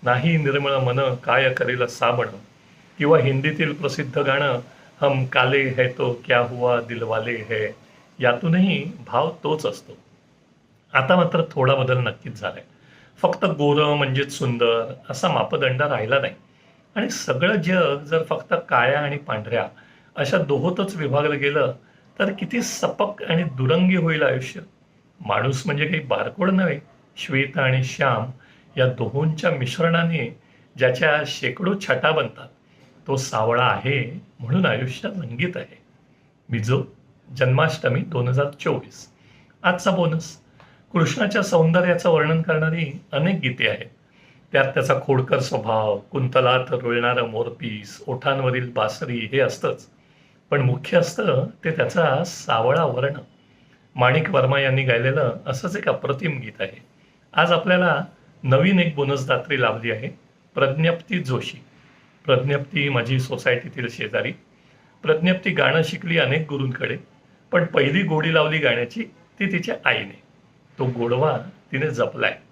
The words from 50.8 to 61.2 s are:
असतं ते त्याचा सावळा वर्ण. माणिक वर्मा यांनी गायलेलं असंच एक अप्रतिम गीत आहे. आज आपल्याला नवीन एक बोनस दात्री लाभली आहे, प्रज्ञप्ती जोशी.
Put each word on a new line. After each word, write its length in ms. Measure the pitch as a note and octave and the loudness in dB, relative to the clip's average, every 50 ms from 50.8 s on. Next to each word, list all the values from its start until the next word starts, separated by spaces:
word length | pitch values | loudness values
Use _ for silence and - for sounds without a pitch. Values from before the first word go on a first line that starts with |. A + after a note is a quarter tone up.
| - - - F3+ | -4 0 2 2
असतं 480 | - - - - G#3+ F#3 C#3+ C3 D#3+ - - _ - | 2 2 -2 -2 -2 0 0 0 -2 -2 -8 _ -6
ते 60 | E3+ | -6
त्याचा 540 | D#3+ - C3 - - G3 E3 D3+ C3 C#3+ F3 | -2 -2 -2 -2 2 2 2 2 2 0 -2
सावळा 600 | - - - - - B2 A2+ A2+ B2 C3+ D#3+ E3 | -4 -8 -14 -6 -2 -2 0 2 2 2 2 0
वर्ण. 280 | C#3+ A#2+ B2 B2+ C#3 D3 - - - _ _ _ _ _ _ _ _ _ _ _ _ _ | 0 -2 -2 -2 -4 -4 -6 -12 -18 _ _ _ _ _ _ _ _ _ _ _ _ _
माणिक 360 | - B2 B2 C3 D#3 D#3 - | 2 2 4 4 4 0 2
वर्मा 300 | F#3 C#3 B2+ C3 C#3 C#3 | 2 2 4 4 2 2
यांनी 220 | C#3 C3+ B2+ C3 C3+ | 2 2 2 2 2
गायलेलं 540 | C3 A#2+ A#2 A#2+ C3+ C3+ D#3 C#3+ A#2+ - - - | 2 2 2 2 2 2 2 0 0 -2 -4 -8
असंच 300 | C#3 - - - F3+ F3 | -8 -8 -6 -6 -6 -6
एक 120 | G3+ - - | -4 -2 -2
अप्रतिम 500 | C3+ - - - - - - E3 D3 C3 | -2 -2 -2 -4 -4 -2 -2 -4 -4 -4
गीत 220 | A#2 A2 G#2 - | -8 -12 -8 -8
आहे. 220 | G#2 - - - - _ _ _ _ _ _ _ _ _ - | -8 -8 -8 -14 -20 _ _ _ _ _ _ _ _ _ 2
आज 180 | - D#3+ E3+ F3 | 2 4 4 4
आपल्याला 480 | E3 - G3+ F3+ F3+ F3+ F3 D#3 C#3 F3 - - _ _ _ _ _ - | 2 4 4 4 4 4 4 2 0 -2 -6 -12 _ _ _ _ _ 0
नवीन 380 | C3+ C3 C3+ D#3 F#3+ G3+ F#3 | 2 4 4 6 6 4 4
एक 140 | F3 E3 D3+ | 4 2 0
बोनस 320 | C#3+ C#3+ B2+ C#3 C3+ C3 | -2 0 0 0 -2 0
दात्री 340 | B2+ B2+ B2 - - D3 B2+ | 0 0 -2 0 -2 0 2
लाभली 300 | B2 A2+ G#2+ A2 A2+ A#2 | 2 2 0 0 -4 -4
आहे, 180 | A2 G#2+ A#2 - - - _ _ _ _ _ _ _ | -4 -4 -6 -10 -12 -14 _ _ _ _ _ _ _
प्रज्ञप्ती 640 | - C3+ - E3 D3+ D#3+ E3+ E3+ E3+ - - G#3+ | 0 0 2 2 2 2 0 0 0 -4 -6 -6
जोशी. 460 | F3+ | -4